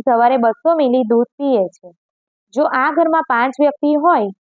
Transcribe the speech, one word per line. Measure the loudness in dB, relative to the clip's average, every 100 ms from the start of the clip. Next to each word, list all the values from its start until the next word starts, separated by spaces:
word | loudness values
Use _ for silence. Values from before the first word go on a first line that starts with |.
| 0
સવારે | 2 2 2
બસો | 0 0 0 0
મિલી | 0 0 0
દૂધ | 0 -2 -4
પીએ | -2 0 -2 -8
છે. | -20 -20 _ _ _ _ _
જો | -4 -2 0
આ | -2 0
ઘરમાં | 0 0 -2
પાંચ | -2 -2 0
વ્યક્તિ | -2 0 -2 0
હોય | 0 0 -2 -8 _